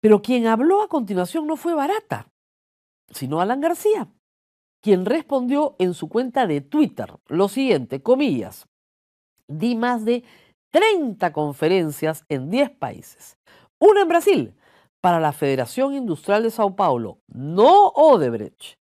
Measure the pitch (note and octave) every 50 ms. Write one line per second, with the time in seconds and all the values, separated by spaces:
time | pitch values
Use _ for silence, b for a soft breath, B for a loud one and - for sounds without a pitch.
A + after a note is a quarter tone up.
0 | - G#3+ G#3+ G3 G#3 - B3+ B3 A3+ A3+ A3+ A3 C4 E4 F#4+ G4+ G#4+ G4 - D4+
1 | A#3 F#3+ G#3 F3+ F3+ F3 - E4 D4+ D4+ D#4 D4+ - E4+ E4+ D4+ C4+ D4+ G4+ A4
2 | - _ - - - _ _ _ _ _ _ _ _ _ _ _ _ _ _ _
3 | _ _ _ - C3+ B2+ D3 E3 F3+ G3+ B3 C#4 C#4+ E4+ F4 - - G#4+ G#4+ G4
4 | A3 - _ _ _ _ _ _ _ _ _ _ _ _ _ _ _ G#3 G3+ F3+
5 | F#3 G3+ B3+ D#4+ D4+ _ C#4+ C4 B3 B3 C#4 C#4+ D4+ C#4+ - _ F#3 F3+ F3 -
6 | - D3+ - A3+ B3+ B3+ A#3 C4+ B3 F#3 D3+ C#3+ C3+ _ - D4+ D4+ G#3+ - -
7 | A2 - - - _ _ C#3 E3+ G3 G3 - C4 C4+ C4 G3+ C#3+ B2 - - C3+
8 | _ A3 B3 C4 D4 C4 D3+ B2 G2 F2 F#2 - - _ _ _ _ _ _ _
9 | _ _ _ _ _ _ _ _ _ _ C#3+ D#3 E3+ A#3+ B3 A3+ A#3 B3 B3 A#3
10 | G#3+ A3 A#3+ B3 B3 b b b b b b b _ _ - D#4 G4+ A4+ G#4+ F4+
11 | D4+ A#3+ G3 - - F3 D#3 D#3 D3+ D3 C#3 - D#3+ D#3+ F#3 F#3+ E3+ D#3 D3 -
12 | - D#3 D#3 D#3 _ _ D#3 C3 C3 D3+ F#3+ B3+ C#4+ - _ _ - B2 G#2 -
13 | - - - _ - - _ _ b b b b b b b _ C#4+ G#4 G#4+ G4+
14 | G4 E4 E4+ E4+ E4 G4+ F#4+ A#3 B2+ G2+ - b b b b b b b b _
15 | - F3+ F3 E3 D#3+ D3+ C#3+ - D3+ C#3 C3+ C3 B2 A#2 - - C4 C#4 C#4 C#4
16 | B3+ A3 E3 - - - G3+ G#3+ A3+ A3+ A3 - G#3+ G3 F#3+ G3 G3+ E3+ C3 A#2+
17 | A2+ G#2 - _ _ _ - A#2+ C3 D3 E3 F#3 G#3+ C#4+ F4+ G4+ G4+ F#4 - -
18 | D4+ D#4+ C4+ G3 D3 B2 A#2 A2 G#2 - _ _ - - - _